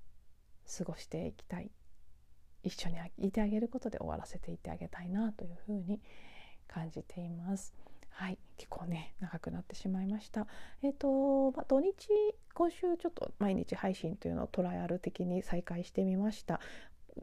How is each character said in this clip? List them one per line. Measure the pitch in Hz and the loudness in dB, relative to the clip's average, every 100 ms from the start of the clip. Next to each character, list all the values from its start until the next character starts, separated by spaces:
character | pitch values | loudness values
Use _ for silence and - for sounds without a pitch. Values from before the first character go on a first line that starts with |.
| - - - - - - - - | -10 -12 -16 -20 -18 -16 -8 -4
過 | |
ご | 170 165 | -4 -4
し | - | -6
て | 160 170 | -4 -4
い | |
き | - | -6
た | - 175 | -8 -8
い。 | 196 - - - - - - - - - | -8 -12 -14 -12 -12 -14 -18 -20 -18 -8
一 | 190 | -6
緒 | - 170 | 0 2
に | 170 170 - | 2 0 0
い | 196 | 2
て | 220 | 4
あ | 208 | 4
げ | 214 | 4
る | 233 | 2
こ | 254 | 0
と | 226 | -4
で | - | -2
終 | - | -2
わ | - | -4
ら | - | -4
せ | 180 | -4
て | - | -4
い | |
っ | 170 | -4
て | 165 | -6
あ | 160 | -6
げ | 170 | -6
た | - | -6
い | 175 | -2
な | 190 220 | 2 2
と | 214 | 0
い | 180 | -4
う | 170 - | -4 -2
ふ | |
う | 208 | -2
に | 180 208 - - - - - - - | 0 -4 -6 -12 -12 -14 -14 -14 -8
感 | - 165 | -6 -6
じ | - | -6
て | - - | -8 -6
い | 175 | -6
ま | 170 175 196 | -4 -2 -2
す。 | - - - - - | -4 -8 -10 -10 -10
は | - 190 | -6 -4
い、 | 185 - - | -4 -10 -14
結 | - | -10
構 | - 170 | -6 -2
ね、 | 170 160 - | -2 -4 -4
長 | 180 160 | -4 -4
く | - | -4
な | 170 | -6
っ | |
て | - | -6
し | - 196 | -4 -2
ま | 190 | 0
い | 190 | 0
ま | 214 | -2
し | - | -2
た。 | 214 208 - - - | -4 -4 -6 -8 0
え | 277 | 0
っ | |
と、 | 277 277 269 277 269 269 | 2 4 6 6 8 6
ま | 262 | 4
あ、 | |
土 | - 269 | 6 6
日、 | 359 392 - 415 427 - - | 6 2 4 6 6 2 -2
今 | - 339 | 4 4
週 | - 359 339 | 4 2 2
ち | - | 0
ょ | |
っ | |
と | - - - | -2 -2 2
毎 | 202 | 4
日 | 190 - | 4 2
配 | 190 196 | 0 2
信 | 185 165 - | 2 -2 -2
と | 170 | 0
い | |
う | |
の | 170 | 0
を | - | 0
ト | - | 2
ラ | 180 | 2
イ | 180 | 0
ア | 175 | 0
ル | 180 | 0
的 | - - | 0 0
に | 180 180 | 0 2
再 | - 175 | 2 2
開 | - 175 | 2 -2
し | 180 | 0
て | - | 2
み | 190 185 | 4 4
ま | 214 | 2
し | 214 | 0
た。 | - 165 - - - - - - | 0 -2 -4 -12 -14 -16 -14 -12